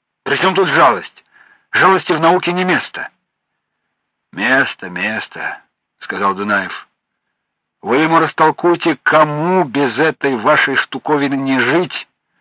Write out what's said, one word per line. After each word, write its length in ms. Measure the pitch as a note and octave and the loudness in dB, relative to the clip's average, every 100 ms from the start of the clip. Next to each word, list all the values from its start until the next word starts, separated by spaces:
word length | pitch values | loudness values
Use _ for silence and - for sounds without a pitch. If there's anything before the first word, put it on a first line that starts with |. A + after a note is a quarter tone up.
| _ _ | _ _
"При 120 | - C#3 | -4 0
чём 160 | F#3+ | 0
тут 140 | F3+ F3 | 2 0
жалость? 560 | D#3+ C#3 G2+ - _ _ _ _ _ _ | 4 2 2 -6 _ _ _ _ _ _
Жалости 400 | - F3 F#3 - | 0 2 2 0
в 80 | D#3+ | 0
науке 320 | E3 F3+ F3 | 2 2 0
не 140 | F3 F#3 | -2 0
место". 440 | D#3 - - - _ _ _ _ _ _ _ _ _ _ _ _ | -2 -4 -12 -14 _ _ _ _ _ _ _ _ _ _ _ _
"Место, 580 | E2 A2+ C3 - - F#2+ | -6 0 0 0 -6 -12
место", 720 | F2+ G#2 A2 - - - - _ _ _ _ | -8 -6 -6 -10 -10 -12 -12 _ _ _ _
сказал 360 | - F#2+ G2 F#2 | -10 -4 -2 -2
Дунаев. 520 | G2+ G2+ F#2 - - _ _ _ _ _ _ _ _ _ | -2 -2 -4 -10 -18 _ _ _ _ _ _ _ _ _
"Вы 160 | G2 B2+ | -2 0
ему 220 | D#3 E3 | 2 2
растолкуйте, 760 | D#3 - D#3+ D#3 F3 E3+ E3+ D3 | 2 2 0 2 2 2 0 -2
кому 680 | - D#3 D3+ D3 E3+ F#3 | 2 4 4 0 0 0
без 340 | D3+ C3 C3+ A2+ | 0 0 -2 0
этой 380 | D#3+ - C#3 B2 | 0 0 -2 0
вашей 400 | A2+ D3 - C3 | 2 2 2 -2
штуковины 600 | - C3 - D3 C#3 C3+ | -4 -6 -2 0 0 -2
не 240 | C3+ C3 | 0 0
жить. 480 | B2 E3 E3+ - - _ _ _ | 2 0 0 -6 -14 _ _ _